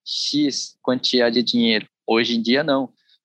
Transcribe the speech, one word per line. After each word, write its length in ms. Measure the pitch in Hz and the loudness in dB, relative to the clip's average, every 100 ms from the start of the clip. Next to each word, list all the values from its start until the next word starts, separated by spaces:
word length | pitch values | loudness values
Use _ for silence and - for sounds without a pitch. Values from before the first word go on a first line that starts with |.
X 720 | - - - 143 147 - - - | -10 -6 -4 0 0 -2 -8 -8
quantia 480 | - 127 - 127 120 | -4 -2 0 2 2
de 120 | 120 | 2
dinheiro. 440 | 113 120 117 107 - _ | 0 2 2 0 -2 _
Hoje 320 | - 113 117 117 | -2 0 2 -2
em 60 | |
dia, 220 | 113 131 | 0 0
não. 280 | 156 135 127 - _ _ | 2 0 -2 -10 _ _